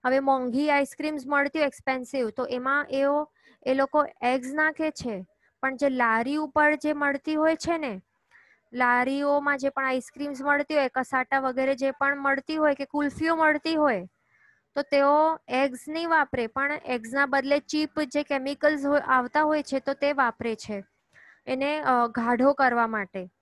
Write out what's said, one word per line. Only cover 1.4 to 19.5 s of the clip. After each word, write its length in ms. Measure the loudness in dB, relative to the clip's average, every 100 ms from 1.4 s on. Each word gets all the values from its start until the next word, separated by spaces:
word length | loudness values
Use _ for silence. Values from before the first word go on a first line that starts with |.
| 0 0
હોય, 80 | -2
એક્સપેન્સિવ, 640 | -2 -6 -4 -4 -4 -4
તો 160 | -4 -6
એમાં 400 | -4 0 -2 0
એઓ, 420 | 0 0 0 -4 _ _ _ -2
એ 80 |
લોકો 320 | 0 2 2 0 -2
એગ્સ 300 | -2 -2 -4
નાખે 360 | 0 0 0 -6
છે. 360 | -4 -8 -8 -12 _ _ _
પણ 160 | -6 -2
જે 120 | -2
લારી 480 | 2 2 2 0 -4
ઉપર 380 | -2 2 2
જે 180 | 2 -2
મળતી 420 | 0 0 -2 -4
હોય 220 | 0 0 0
છે 220 | -2 -4
ને, 240 | -4 -8 _ _ _ _ _ _ _
લારીઓમાં 840 | -2 2 2 2 0 0 0 0 0
જે 100 | -2
પણ 160 | -2
આઈસ્ક્રીમ્સ 580 | -2 -2 -6 -10 -8 -4
મળતી 320 | 0 0 2
હોય, 160 | 0 0
કસાટા 460 | -2 -2 -2 0 0
વગેરે 340 | 0 0 0
જે 160 | 0 -2
પણ 260 | 0 -2 0
મળતી 400 | 0 0 -2 2
હોય 180 | 2
કે 100 | 2
કુલ્ફીઓ 520 | -2 -2 -2 -2 0 4
મળતી 380 | 2 2 0
હોય, 340 | 2 2 0 -6 _ _ _ _ _ _
તો 80 | -8
તેઓ 580 | 0 2 4 4 2 0 -4
એગ્સ 360 | -2 -2 -4 -10
નહીં 220 | -6 0
વાપરે, 360 | 0 0 -4 -4
પણ 260 | -4 -4
એગ્સના 540 | -4 -6 -6 -4 -2 0
બદલે 320 | 0 0 -2
ચીપ 420 | 0 -4 -2 -4
જે 220 | -2 -2
કેમિકલ્સ 640 | -2 -4 -4 0 0 2 0
હોય, 140 | 0
આવતા 420 | 2 0 2 0
હોય 200 | 2